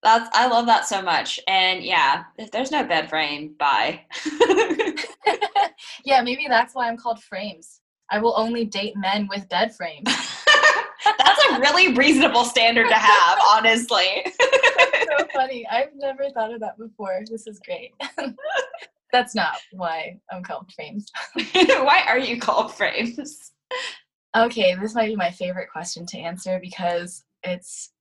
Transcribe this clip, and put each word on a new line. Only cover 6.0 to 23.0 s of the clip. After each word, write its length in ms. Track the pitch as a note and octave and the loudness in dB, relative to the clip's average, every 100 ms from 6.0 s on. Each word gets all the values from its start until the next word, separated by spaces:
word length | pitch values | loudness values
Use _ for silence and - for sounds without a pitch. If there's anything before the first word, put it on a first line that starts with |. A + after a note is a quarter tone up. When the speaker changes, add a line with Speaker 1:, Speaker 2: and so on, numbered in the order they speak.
Speaker 2:
Yeah, 160 | C4+ C4 | 2 2
maybe 240 | A#3+ C4 D4 | 2 -4 0
that's 260 | A#3 B3 | 2 0
why 140 | C4+ A#3 | -2 -6
I'm 80 | A#3+ | -4
called 260 | B3 A3 | -6 -8
Frames. 580 | _ F#3+ G#3 E3 - _ _ _ _ | _ -10 -10 -14 -20 _ _ _ _
I 80 | G#3 | 0
will 160 | A#3 A3+ | 2 0
only 280 | A3+ A#3 | -2 -2
date 320 | G#3+ G3 G#3 G3+ | -4 -4 -8 -4
men 320 | F#3+ G#3 G3+ | -2 -2 -4
with 200 | G3 F#3+ | -6 -4
bed 240 | F3+ A3+ | -2 -2
frames. 300 | - E3+ D3+ | -4 -12 -6
Speaker 1:
<laughs> 1120 | A#3 B3 - - - D5 D5+ A#4 - - G#4 G#4+ | -4 -4 -6 -2 4 6 6 2 -4 -2 -2 4
That's 260 | F#4+ G#4 C#5 | 4 6 4
a 100 | B3 | 4
really 340 | C#4 D#4+ F#4 | 2 4 4
reasonable 500 | B3 D4 C4 B3+ A#3 | 4 4 4 4 2
standard 440 | A#3+ B3+ A3+ A#3 A#3 | 0 2 2 4 4
to 60 | |
have, 440 | A3 G#3+ G#3 F3 F#3+ - | 4 6 6 6 4 6
Speaker 2:
<laughs> 60 | |
Speaker 1:
honestly. 720 | G#3+ A3+ A3+ A#3 G#3+ F#3 G3 | 6 4 2 2 0 0 -2
<laughs> 0 | F#4 - B4 C5 B4+ - | -6 0 2 4 4 4
Speaker 2:
That's 280 | C5 - - C#4+ | 2 2 0 0
so 80 | - | 0
funny. 320 | C#4 C4 B3+ A3+ | -2 -2 -4 -4
I've 200 | A#3 C#4+ | -2 -2
never 340 | C#4 C#4 C4+ C#4 | -4 -8 -6 -6
thought 220 | C#4 A3 | -4 -6
of 60 | A#3 | -6
that 160 | G#3+ - | -12 -12
before. 440 | A3+ _ G3+ F#3+ A3 | -18 _ -8 -8 -8
This 160 | A3+ A3 | -14 -14
is 140 | G#3 | -20
great. 320 | - - - _ C#4+ - | -12 -12 -12 _ -12 -10
<laughs> 960 | B3+ G#3+ D5 F5+ B4+ - - _ _ | -10 -10 -6 -6 -6 -12 -20 _ _
That's 220 | B3 A#3+ | 0 0
not 240 | A3 E3 A2+ - | -4 -4 -6 -14
why 460 | F#3+ F3 E3 D#3+ F#3 _ | -10 -8 -6 -10 -14 _
I'm 100 | F#3 | -14
called 300 | F3+ D3 F3+ | -12 -14 -14
Frames. 340 | - D3+ G#3 - - | -18 -14 -12 -12 -14
<laughs> 300 | - - - | -10 -8 -2
Speaker 1:
Why 480 | F#4 F#4 C5 C4+ - - | 2 4 4 4 2 2
are 100 | B3 | -2
you 220 | C4+ A#3+ | -2 -4
called 340 | - - - | -2 0 -2
Frames? 800 | - G3 - | -4 -4 -2